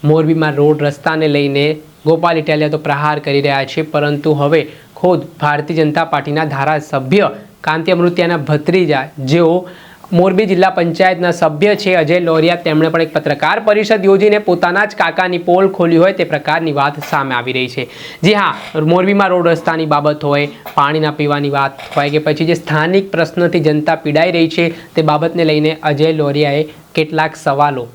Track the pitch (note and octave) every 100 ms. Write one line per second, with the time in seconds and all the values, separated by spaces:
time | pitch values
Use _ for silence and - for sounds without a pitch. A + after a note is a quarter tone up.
0 | D3 D#3 D#3 D#3+ D#3 C#3 D3 D3+ D3 C#3+
1 | - D#3 D#3 C#3+ C#3+ C#3 D3 D3+ - -
2 | D3+ E3 E3+ E3 D3+ D3+ D3+ D#3 D3 C#3+
3 | D3+ D3 C#3+ C#3 C#3+ C#3 C3+ - D#3 D3+
4 | D3 D3 D#3 D3 C#3+ D#3+ - - - -
5 | F3+ F3 - - D3 D3 D3 D#3+ D#3 D3+
6 | E3 D3 C#3+ D3 D#3+ C#3 C#3 D#3 D3 C#3
7 | C3 F#3+ E3+ - - - - D#3+ E3 F3
8 | F3 F3 E3+ E3+ C#3 D3+ D3+ F#3 E3+ C#3+
9 | C#3+ - C3 E3 E3 F3 F#3 - - -
10 | - F3 F#3 F#3 G#3+ F3+ F#3+ F#3 E3+ E3
11 | F#3 F3+ F3 E3+ E3 D3 G#3 G3+ G3 F3+
12 | D3+ F3+ E3 D#3+ D#3+ F3 E3+ D#3 D#3+ E3
13 | D#3 D3+ D3+ C#3+ D3+ G#3 G#3+ G#3 G#3 A3
14 | F#3+ G3 G#3 G#3 G#3 F3 F3 F#3 G#3 -
15 | E3+ E3 F#3 F3+ F3 F3+ G3 F#3+ E3+ E3
16 | F#3 F#3+ E3+ D3 - D#3+ E3 C#3+ C#3 D3
17 | - D3 C3+ B2 A#2+ C3 B2+ C3 B2 -
18 | - - F3 G#3 F#3 A#2+ - D#3+ D#3 F3
19 | F#3 G3+ G3 F3+ E3+ E3 E3 D#3+ D#3+ D3
20 | D3 D3+ D3 C#3+ C#3+ - - - C#3+ D#3
21 | D3+ D3+ D3 C#3+ C#3+ C#3+ C#3 - - -
22 | C#3+ D3+ D#3 D3+ E3 E3+ - D3+ D#3+ G3
23 | G3 D#3+ D#3+ - F3 F3 D#3 D3+ D3+ D#3+
24 | D3+ D3 E3+ E3+ E3 D#3+ E3+ E3+ - -
25 | D#3 D3+ E3 E3+ D#3+ D3+ D3+ D#3 D3+ C#3+
26 | D#3 D#3+ C#3+ C#3+ D3 C#3+ D3+ - - -
27 | D3+ D#3 D#3 D3+ - C#3 D3 C3+ A#2+